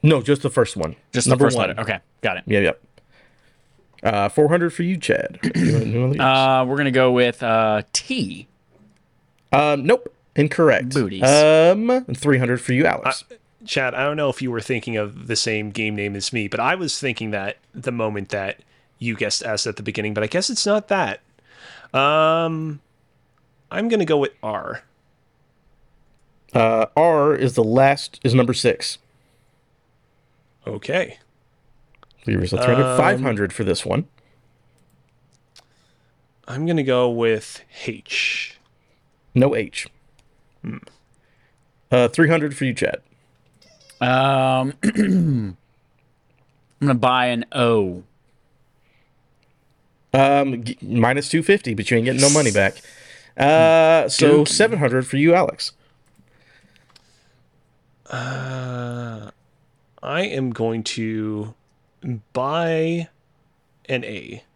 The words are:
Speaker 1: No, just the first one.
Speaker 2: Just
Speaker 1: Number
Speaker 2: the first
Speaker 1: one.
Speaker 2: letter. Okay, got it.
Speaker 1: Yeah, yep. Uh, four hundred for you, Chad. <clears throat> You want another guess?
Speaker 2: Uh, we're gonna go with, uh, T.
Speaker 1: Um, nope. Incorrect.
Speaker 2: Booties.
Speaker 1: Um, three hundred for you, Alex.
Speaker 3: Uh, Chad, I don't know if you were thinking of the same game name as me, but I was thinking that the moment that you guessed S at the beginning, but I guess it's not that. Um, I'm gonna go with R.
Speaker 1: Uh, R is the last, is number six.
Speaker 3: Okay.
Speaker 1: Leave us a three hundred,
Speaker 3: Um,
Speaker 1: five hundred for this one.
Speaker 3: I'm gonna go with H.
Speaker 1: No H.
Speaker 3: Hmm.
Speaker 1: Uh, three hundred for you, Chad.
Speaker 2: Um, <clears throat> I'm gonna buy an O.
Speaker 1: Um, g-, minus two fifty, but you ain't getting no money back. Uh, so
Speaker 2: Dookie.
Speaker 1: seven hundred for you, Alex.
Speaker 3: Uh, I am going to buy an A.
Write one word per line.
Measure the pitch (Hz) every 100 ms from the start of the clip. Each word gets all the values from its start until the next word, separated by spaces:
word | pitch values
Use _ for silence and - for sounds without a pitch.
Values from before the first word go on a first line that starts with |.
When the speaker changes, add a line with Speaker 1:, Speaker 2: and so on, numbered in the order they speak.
Speaker 1:
No, | 151 147
just | 110 139
the | 143
first | - 117 101
one. | 80 - _
Speaker 2:
Just | 127 120
Speaker 1:
Number | 131 135
Speaker 2:
the |
first | 117
Speaker 1:
one. | 95
Speaker 2:
letter. | -
Okay, | 110 95 _ _
got | 113 90
it. | -
Speaker 1:
Yeah, | 104
yep. | 95 - _ _ _ _ _ _ _ _ _ _ _ _
Uh, | - 104 101
four | - 151
hundred | 175 170
for | -
you, | 175 185
Chad. | - - - -
<clears throat> | - -
You | 165
want | 147 113
another | 117 127 147
guess? |
Speaker 2:
Uh, | 131 135 131 131 127
we're | 139
gonna | 139
go | 127 127
with, | 123 123 -
uh, | 120 113 110 107 -
T. | - - 262 95 85 - _ _ _ _ _ _ _ _ _ _
Speaker 1:
Um, | 135 147 147 139
nope. | 247 - _ _ -
Incorrect. | 147 - 160 110 127
Speaker 2:
Booties. | 139 101 95
Speaker 1:
Um, | 131 147 151 156 165 196 233 254 254 127
three | 143 131
hundred | 123 123
for | -
you, | 127 160
Alex. | - 131 131 -
Speaker 3:
Uh, | - _ _ 220
Chad, | 147 131
I | 127
don't | 139 151
know | 143
if | -
you | 127
were | 117
thinking | - 123 120 110
of | 104 95 117
the | 110
same | 120 107 107
game | 104 110 104
name | 101 101
as | -
me, | 120 101
but | 110
I | 123
was | 185 160 -
thinking | 135 113 110
that | 104 98 - _ -
the | 123
moment | 120 110 104 98
that | 104 98 - _ _ _ _
you | 117 107
guessed | 104 - 117
S | 104 117
at | 101
the |
beginning, | 107 107 107 104
but |
I | 107
guess | 175 190
it's | 233 208
not | 208 208
that. | 196 127 - _ _ _ - - - -
Um, | 135 139 156 156 165 165 160 156 147 _ _ _ _ _ _ _ _ _
I'm | - 233
gonna | 220 160
go | 151
with | 139 _
R. | 110 104 - - _ _ _ _ _ _ _ _ _ _ _ _ _ _ _ _ _ 120
Speaker 1:
Uh, | 113 113 - -
R | 170 156 143 147
is | 127
the | -
last, | 110 120 135 139 - -
is | 127
number | 123 120
six. | 120 123 - - - _ _ _ _ _ _ _ _ _ _ _ _ _ _ _ _ -
Speaker 3:
Okay. | 107 - 170 - - _ _ _ _ _ _ _ _ _ _ -
Speaker 1:
Leave | 98
us | 92
a | -
three | 123
hundred, | 120 127
Speaker 3:
Um, | 127
Speaker 1:
five | - 127
hundred | 131 107 98
for | -
this | 98 85 92
one. | 95 - _ _ _ _ _ _ _ _ _ _ _ _ _ _ - _ _ _ _ _ _ _ _ -
Speaker 3:
I'm | 131 165
gonna | 165
go | 131 123 123
with | 117 117 110 - - _ - -
H. | 110 - - - - - - _ _ _ _ _ _ _ 127
Speaker 1:
No | 135 117
H. | 98 - - _ _ _ _ _ _ _
Speaker 3:
Hmm. | - 131 - _ _ _ _ _ _ _ _ _ _
Speaker 1:
Uh, | 123 120
three | - 160
hundred | 165 147 139
for | 135
you, |
Chad. | 117 - - _ _ _ _ _ _ _ _ _ -
Speaker 2:
Um, | 123 127 135 135 131 131 131 -
<clears throat> |
I'm | 208 214 202 185 170 127 104 90 _ _ _ _ _ _ _ _ _ _ _ _
gonna | 143 123
buy | 127 127 123
an | 117 -
O. | 135 120 113 95 90 90 _ _ _ _ _ _ _ _ _ _ _ _ _ _ _ _ _ _ _ _
Speaker 1:
Um, | 135 139 139 139 123
g-, | 117 -
minus | 98 120 120 135 143
two | 160
fifty, | 160 202 -
but | 107 101
you | 120
ain't | 120
getting | 127
no | 139
money | 151 131
back. | 101 98 - - - - - - -
Uh, | 139 160 160 165 160 165 113
so | - 147 147
Speaker 2:
Dookie. | 151
Speaker 1:
seven | - 220 214
hundred | 139 127 127
for | 139
you, | 151
Alex. | 175 - - - _ _ _ _ _ _ _ _ _ _ _ _ _ _ _ _ _ _ _ _ _ _ _ _
Speaker 3:
Uh, | 127 127 131 131 131 127 123 120 120 117 113 104 _ _ _ _ _ _ _
I | - 170
am | 202 135 131
going | 113 113 113
to | 110 - 110 110 107 107 107 - _ _ _ _ - 117 _
buy | - 135 160 165 160 160 170 160 _ _ _ _ _ _ _ -
an | 127
A. | 113 101 - 107 _